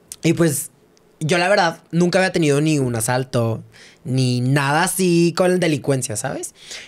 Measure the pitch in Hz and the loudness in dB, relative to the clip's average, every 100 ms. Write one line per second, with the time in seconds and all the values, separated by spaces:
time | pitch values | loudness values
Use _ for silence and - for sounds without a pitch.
0 | _ - 165 139 165 135 - _ _ _ | _ -4 -2 2 0 0 -8 _ _ _
1 | _ - 156 175 185 202 170 165 - 165 | _ -8 -2 0 2 2 2 -2 -6 0
2 | 175 185 185 185 147 143 156 147 127 113 | 2 2 0 2 2 2 2 0 0 -2
3 | 127 127 135 120 113 113 - - - _ | -2 -2 -2 0 0 -4 -10 -20 -20 _
4 | - 131 127 123 127 143 139 151 180 - | -4 -2 0 0 0 0 2 0 0 0
5 | 185 170 170 170 180 180 170 139 139 131 | 2 4 2 2 0 2 0 -2 -2 -2
6 | 123 104 139 302 - _ - - | -4 -8 -6 -8 -10 _ -20 -18